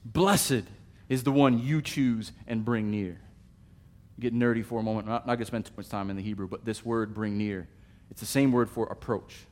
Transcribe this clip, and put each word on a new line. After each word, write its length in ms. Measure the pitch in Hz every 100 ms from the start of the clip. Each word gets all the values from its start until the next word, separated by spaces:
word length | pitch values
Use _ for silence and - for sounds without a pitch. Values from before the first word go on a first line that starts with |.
Blessed 600 | 117 156 196 196 - 127 87 - - - -
is 120 | 131
the 100 | 127
one 260 | 139 139 117
you 240 | 127 156
choose 500 | 143 - 127 113 107 - -
and 180 | 113
bring 260 | 110 117 107
near. 300 | 104 95 85 - - - - - - - - - -
Get 160 | 123
nerdy 300 | 117 120 113
for 160 | 107 117
a 20 |
moment. 240 | 110 110 107
I'm 60 |
not, 140 | 117 123
not 80 |
gonna 100 | 120
spend 220 | 110 117 104
too 60 | -
much 120 | 101
time 200 | 104 98
in 80 | 98
the 60 |
Hebrew, 260 | 101 101 92
but 160 | -
this 200 | 113 107
word, 280 | 117 113 107
"bring 220 | 104 107 101
near," 320 | 104 98 85 - - - -
it's 100 | -
the 60 | 107
same 260 | 139 139
word 180 | 123 117
for 160 | 117 110
approach. 600 | - - 107 - - -